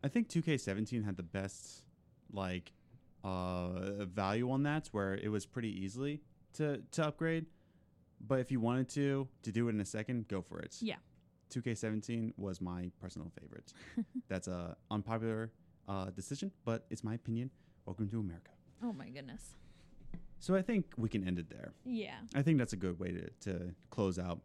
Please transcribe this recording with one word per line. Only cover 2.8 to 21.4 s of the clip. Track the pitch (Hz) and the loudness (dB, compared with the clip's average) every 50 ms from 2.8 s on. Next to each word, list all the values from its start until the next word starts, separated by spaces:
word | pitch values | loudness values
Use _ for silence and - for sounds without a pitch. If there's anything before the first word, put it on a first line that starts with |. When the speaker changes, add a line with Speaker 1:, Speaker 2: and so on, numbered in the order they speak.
| - - - - - - - - - | -20 -20 -20 -20 -20 -20 -20 -8 -4
Speaker 1:
uh, | 98 92 92 90 90 90 90 90 90 90 92 92 98 101 101 104 | -2 0 0 0 0 0 0 0 0 0 -2 -2 -2 -2 -2 -4
value | 92 87 104 98 95 104 113 123 123 | -2 0 0 2 2 4 2 2 2
on | 131 135 139 | 2 2 4
that, | 147 147 156 151 - | 4 2 0 -2 -2
where | - 107 98 95 95 | 0 0 2 2 0
it | 98 - 107 | 0 0 0
was | 107 104 92 | 0 0 0
pretty | - - 127 117 110 95 92 95 | -2 -6 -4 -2 -2 -2 -2 -4
easily | 95 104 123 135 143 147 147 - - - - - - - | -4 -2 -2 -2 -2 -2 -4 -8 -14 -20 -20 -20 -20 -2
to, | - 156 147 143 113 - - - | 0 0 0 0 -2 -4 -6 0
to | - 156 | 2 2
upgrade. | 151 143 - 160 160 165 165 160 - - - - - _ - - _ _ _ - _ _ - | 2 2 0 0 2 2 0 -2 -4 -12 -20 -20 -20 _ -20 -20 _ _ _ -20 _ _ -16
But | - 110 135 131 | 0 2 4 4
if | 127 - | 4 4
you | 135 123 | 2 4
wanted | 110 117 120 127 131 123 | 4 4 4 4 2 2
to, | - 143 143 139 139 139 135 131 - - - | 2 2 4 4 4 2 0 -2 -6 -8 -6
to | 117 98 | 0 2
do | 113 120 117 | 4 4 4
it | 110 | 4
in | 107 | 2
a | 98 | 2
second, | - - 110 107 - 127 120 110 - | 0 -2 -4 -2 0 0 -2 0 0
go | 101 95 90 | -2 -2 -2
for | - - - | -2 -6 -8
it. | - - - - | -6 -8 -6 -4
Speaker 2:
Yeah. | 233 220 - - - - - - - - _ _ _ _ | -4 -4 -4 -4 -10 -20 -20 -20 -20 -20 _ _ _ _
Speaker 1:
two | - 131 117 | -4 -2 0
K | 123 113 | 0 -2
seventeen | 107 - 110 110 110 104 - 117 117 113 110 - | 0 0 0 0 0 -2 -2 -2 0 0 0 -2
was | - 95 98 92 90 | -2 -2 -2 -2 -2
my | 92 90 87 90 90 90 - - | -2 -2 -2 -2 -4 -4 -6 -8
personal | - 90 - 87 80 85 - - | -10 -8 -8 -8 -8 -8 -10 -12
favorite. | - - - - - - - - - - - | -16 -14 -16 -16 -16 -16 -20 -18 -18 -8 -6
Speaker 2:
<laughs> | - 220 - - 254 - - | -6 -6 -4 -6 -8 -4 -2
Speaker 1:
That's | 95 92 - - | -2 -2 0 -2
a | 90 87 87 85 87 - - - | -2 -2 -2 -4 -6 -10 -8 -2
unpopular, | 107 107 101 113 113 113 110 113 110 110 113 113 - - - - - - - | -2 -2 0 0 0 0 2 0 0 0 -2 -4 -6 -14 -20 -20 -20 -18 -8
uh, | - 98 95 95 95 | -4 -2 -2 -2 -2
decision, | 90 - 95 - 143 - - 196 - _ _ | -4 -6 -6 -6 -4 -4 -4 -4 -6 _ _
but | - 113 113 - - | 0 0 0 -2 -6
it's | - - - | -8 -4 -2
my | 113 110 | -2 -2
opinion. | 117 - - 113 113 123 135 - - - - - - - | -2 -2 -2 -2 -2 -2 -4 -8 -12 -20 -20 -20 -16 -10
Welcome | - 92 90 110 101 | -10 -4 -2 -2 -2
to | 107 113 | 0 -2
America. | 107 95 85 82 - - - - - - - - 226 | -2 -2 -4 -8 -12 -18 -20 -20 -20 -20 -14 -6 -6
Speaker 2:
Oh | 240 214 | -4 -4
my | 135 - - | -4 -8 -10
goodness. | 123 143 139 131 - - - - - - - - - - - - - - - - - - - - - - | -10 -12 -10 -10 -12 -12 -12 -14 -16 -18 -20 -20 -20 -20 -20 -20 -20 -16 -12 -10 -10 -10 -10 -12 -14 -10
Speaker 1:
So | - - 185 | 0 4 4
I | 190 185 | 4 4
think | - 240 202 170 - - | 4 4 2 2 2 0
we | - 110 107 | 0 0 2
can | - 110 95 | 4 2 4
end | 92 92 | 4 2
it | 87 | 2